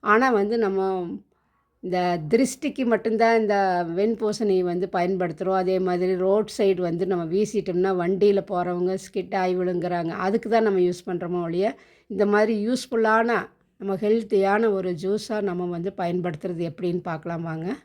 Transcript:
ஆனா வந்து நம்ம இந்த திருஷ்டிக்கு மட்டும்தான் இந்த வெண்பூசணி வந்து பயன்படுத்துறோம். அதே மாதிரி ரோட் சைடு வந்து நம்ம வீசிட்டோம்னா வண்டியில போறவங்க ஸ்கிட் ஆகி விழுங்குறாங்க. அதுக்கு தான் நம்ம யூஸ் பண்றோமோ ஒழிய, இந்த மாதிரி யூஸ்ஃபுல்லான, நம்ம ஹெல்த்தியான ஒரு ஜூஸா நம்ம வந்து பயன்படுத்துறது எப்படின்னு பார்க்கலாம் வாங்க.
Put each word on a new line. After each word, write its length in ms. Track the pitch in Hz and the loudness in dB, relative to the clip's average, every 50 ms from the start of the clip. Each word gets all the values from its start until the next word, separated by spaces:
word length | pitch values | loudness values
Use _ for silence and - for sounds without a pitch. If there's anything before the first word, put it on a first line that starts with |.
| - 202 | 2 4
ஆனா 160 | 208 220 254 262 247 | 4 4 4 4 2
வந்து 220 | 208 196 208 226 233 226 | 2 2 0 0 0 0
நம்ம 240 | 196 190 190 190 190 190 185 180 170 - 202 - _ _ _ _ _ _ _ _ _ _ _ - | 0 0 0 -2 -2 -2 -4 -4 -6 -8 -10 -14 _ _ _ _ _ _ _ _ _ _ _ -8
இந்த 120 | 185 180 180 180 180 175 170 156 151 226 | -4 -2 -2 0 0 -2 -2 -2 0 2
திருஷ்டிக்கு 520 | 226 269 - - - - 294 294 - 262 240 233 | 2 2 2 -2 -4 -8 -8 -4 -2 0 0 0
மட்டும்தான் 460 | 214 220 233 220 220 233 226 226 226 | 0 0 -2 0 2 4 4 4 4
இந்த 160 | 220 208 208 202 196 190 185 175 175 165 170 175 | 4 2 2 2 2 2 2 0 -2 -2 -2 0
வெண்பூசணி 600 | 202 220 233 208 226 214 214 214 226 208 190 185 180 180 | 0 0 0 0 0 -2 -2 0 0 2 2 2 2 0
வந்து 200 | 175 175 185 185 - 185 | 0 -2 -4 -2 -2 0
பயன்படுத்துறோம். 600 | 175 175 196 185 180 175 160 151 190 185 190 190 185 | 0 0 0 0 -2 -2 -2 -4 -2 0 0 0 2
அதே 160 | 180 190 185 185 185 | 2 0 0 0 0
மாதிரி 240 | 180 175 185 185 190 180 185 | 0 0 0 0 0 2 2
ரோட் 300 | 190 196 214 214 208 - - | 2 4 2 2 -2 -2 0
சைடு 220 | 214 196 190 175 180 175 | 2 2 2 2 0 -2
வந்து 200 | 165 170 190 180 190 | -2 -2 -2 -2 -2
நம்ம 140 | 175 170 160 165 | -2 -2 -2 0
வீசிட்டோம்னா 640 | 196 214 208 - 214 175 - 175 175 180 190 190 180 175 | 0 0 0 0 -4 -2 -2 0 0 2 2 2 0 0
வண்டியில 420 | 170 190 185 208 208 196 196 190 - 202 | 0 2 4 4 4 4 4 0 0 -2
போறவங்க 460 | 175 180 175 180 175 180 180 190 190 190 - | -2 -2 -2 -2 -2 0 0 -2 -2 -6 -8
ஸ்கிட் 280 | _ 214 180 180 - 196 | _ -8 -6 -4 -2 -2
ஆகி 160 | 185 185 185 180 180 | 0 0 0 0 0
விழுங்குறாங்க. 500 | 180 180 175 165 175 175 175 170 165 170 - 180 190 | 0 -2 -2 -2 -2 -2 -2 -4 -4 -4 -2 -2 0
அதுக்கு 260 | 196 226 - 220 214 | 0 0 0 2 2
தான் 120 | 233 220 220 | 2 4 4
நம்ம 160 | 196 190 180 180 | 4 4 2 2
யூஸ் 160 | 175 175 - - | 0 -2 -6 -6
பண்றோமோ 340 | 180 175 180 170 180 180 170 165 | -6 -6 -4 -4 -4 -4 -4 -2
ஒழிய, 260 | 165 175 190 220 277 - - _ _ _ _ _ 214 | -2 0 -2 -2 -2 -6 -18 _ _ _ _ _ -2
இந்த 120 | 190 208 202 202 208 | 0 2 2 4 4
மாதிரி 180 | 214 220 233 214 202 220 | 4 2 2 -2 0 -2
யூஸ்ஃபுல்லான, 720 | 254 254 - - - 226 220 220 220 220 226 233 240 190 - - _ _ _ _ _ _ | -2 -4 -4 -4 -2 0 2 4 4 4 2 2 0 -2 -2 -6 _ _ _ _ _ _
நம்ம 200 | - 196 196 185 214 | -6 -4 -4 -2 2
ஹெல்த்தியான 680 | 208 220 233 220 208 - 196 190 196 196 214 233 226 202 190 | 2 2 2 0 0 0 2 2 4 2 2 2 2 2 0
ஒரு 120 | 185 185 180 156 185 | -2 -4 -4 -4 -2
ஜூஸா 360 | 190 202 214 208 - 233 214 202 196 | -2 -2 -2 -4 -4 -4 -4 -2 -2
நம்ம 200 | 180 175 180 180 175 170 | -2 -2 -4 -4 -4 -4
வந்து 160 | 170 196 185 - 185 | -6 -6 -4 -4 -4
பயன்படுத்துறது 600 | 170 175 180 175 175 160 151 - 190 180 165 170 165 | -2 -2 -2 -2 -4 -6 -6 -6 -8 -6 -4 -6 -6
எப்படின்னு 360 | 156 - 180 175 175 180 175 180 | -6 -4 -4 -2 -2 -2 -4 -4
பார்க்கலாம் 360 | 165 156 156 170 170 165 165 170 | -8 -6 -6 -6 -6 -6 -6 -6
வாங்க. 180 | 160 160 160 180 240 294 _ | -6 -6 -6 -6 -8 -8 _